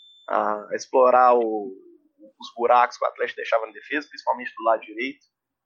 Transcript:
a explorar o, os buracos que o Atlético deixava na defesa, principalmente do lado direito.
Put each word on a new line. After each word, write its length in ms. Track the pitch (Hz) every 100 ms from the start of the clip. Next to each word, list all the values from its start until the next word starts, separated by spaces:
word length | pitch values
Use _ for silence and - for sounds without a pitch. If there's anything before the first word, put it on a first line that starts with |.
| _ _ -
a 400 | 104 104 107 101
explorar 600 | 110 - 135 127 123 127 123
o, 400 | 113 110 98 95 _ _ _ _ - _
os 140 | - -
buracos 420 | 117 123 123 -
que 60 |
o 40 | 123
Atlético 300 | 117 117 -
deixava 280 | 117 113 110
na 80 |
defesa, 340 | 107 - 147 147
principalmente 460 | - - 120 123 -
do 80 |
lado 180 | 113 110
direito. 440 | 110 107 131 139 _ _ _ _